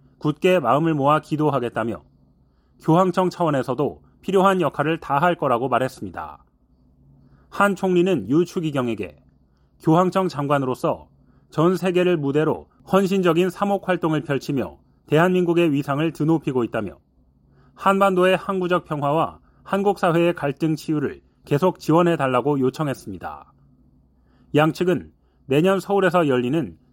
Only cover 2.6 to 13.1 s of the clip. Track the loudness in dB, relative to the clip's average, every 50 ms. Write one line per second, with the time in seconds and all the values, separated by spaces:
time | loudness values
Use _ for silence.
2.6 | _ _ _ _ 0 2 4 4 2 2 0 0 -2 -2 -2 -2 -2 -2 0 -2
3.6 | -2 -2 -4 -4 -4 -4 -6 -10 _ _ _ _ -6 -2 0 2 2 2 2 2
4.6 | 0 -2 -2 -2 -2 -2 -4 -4 -4 -4 -2 0 2 0 0 0 0 0 0 0
5.6 | 0 0 0 0 0 -2 -4 -10 -14 -12 -12 -12 -14 -14 -16 -20 _ _ _ _
6.6 | _ _ _ _ _ _ _ _ _ _ _ _ _ _ _ _ _ _ -2 0
7.6 | 0 2 0 0 -2 0 2 2 2 2 0 -2 -2 0 0 0 0 0 -4 -6
8.6 | -6 -4 -4 -4 -4 -4 -4 -6 -8 -10 -12 _ _ _ _ _ _ _ _ _
9.6 | _ _ _ _ 0 2 4 4 4 2 0 0 -2 -2 -4 -4 -2 0 0 0
10.6 | 0 -2 -4 -4 -4 -4 -4 -4 -8 -16 _ _ _ _ _ _ _ _ -2 0
11.6 | 2 2 2 0 -2 -2 0 0 2 2 0 0 0 0 0 0 0 0 -2 -4
12.6 | -8 -16 _ _ _ 0 2 2 2 2